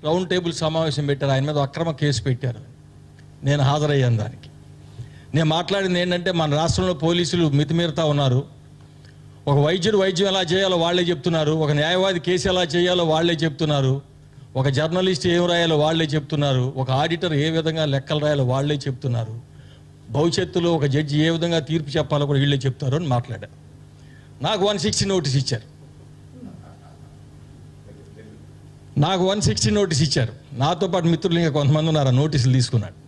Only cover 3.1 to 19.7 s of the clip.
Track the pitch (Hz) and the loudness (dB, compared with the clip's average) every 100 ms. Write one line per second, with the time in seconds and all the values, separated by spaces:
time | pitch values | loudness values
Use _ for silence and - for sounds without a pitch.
3.1 | - - - 135 147 135 147 147 143 127 | -20 -20 -6 -2 2 2 2 2 2 2
4.1 | 113 104 - - - - - - - - | 0 -2 -8 -20 -20 -20 -20 -20 -18 -18
5.1 | - - 147 160 160 175 196 190 180 180 | -18 -6 -2 0 0 -2 -2 0 0 0
6.1 | 180 175 170 156 147 160 - 185 165 160 | -2 -2 0 0 0 0 0 0 0 0
7.1 | 175 175 180 165 139 147 165 170 156 160 | 0 0 0 2 2 0 0 -2 0 0
8.1 | 143 139 123 143 - - - - - - | 2 2 0 -2 -14 -20 -20 -20 -20 -20
9.1 | - - - - 143 147 185 175 214 190 | -20 -20 -12 -2 2 2 2 2 2 2
10.1 | 175 196 190 180 180 190 180 165 180 175 | 2 0 0 0 0 2 2 0 0 0
11.1 | 165 175 165 151 156 151 147 151 185 190 | -2 0 0 0 0 0 0 2 2 0
12.1 | 180 165 180 196 180 175 170 180 180 170 | 0 -2 0 0 0 0 2 2 2 2
13.1 | 156 170 170 160 143 160 143 131 135 - | 2 2 0 -2 -2 -2 2 2 0 -4
14.1 | - - - - 127 131 139 160 180 185 | -20 -20 -20 -10 0 2 2 0 2 0
15.1 | 185 175 170 175 170 170 156 151 165 160 | 0 2 2 4 2 2 4 2 2 0
16.1 | 151 151 151 143 131 127 131 127 131 160 | -2 -2 -2 2 2 0 -2 -2 0 0
17.1 | 165 175 151 156 160 160 160 151 139 127 | 0 -2 0 0 0 -2 -2 0 -2 -2
18.1 | 151 151 143 127 131 143 151 139 127 135 | -2 0 0 0 0 0 -2 -4 -6 -4
19.1 | 120 110 113 - - - | -4 -4 -10 -16 -20 -20